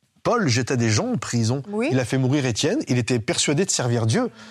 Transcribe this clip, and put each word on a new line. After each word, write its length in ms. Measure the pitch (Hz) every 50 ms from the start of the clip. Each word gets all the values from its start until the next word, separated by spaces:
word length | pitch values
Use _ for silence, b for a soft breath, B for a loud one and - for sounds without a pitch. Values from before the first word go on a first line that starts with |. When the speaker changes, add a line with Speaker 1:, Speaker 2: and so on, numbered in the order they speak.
| _ _ _ _ -
Speaker 1:
Paul 240 | 175 220 240 208 143
jetait 300 | 113 123 123 - 143 123
des 100 | 117 113
gens 220 | 107 120 190 254 247
en 40 | 139
prison. 440 | - - - 120 113 110 127 143 135 208
Speaker 2:
Oui. 200 | 202 214 233 294 131
Speaker 1:
Il 80 | 131
a 40 | 127
fait 120 | - - 131
mourir 280 | 131 123 139 151 127
Étienne. 340 | 131 113 - - 156 214 311 - -
Il 80 | 131 123
était 200 | 120 - 131 120
persuadé 440 | 107 - 170 - - - 147 143 196
de 40 | 185
servir 360 | - - 131 123 120 120 117
Dieu. 240 | 110 113 220 254 226 B B B B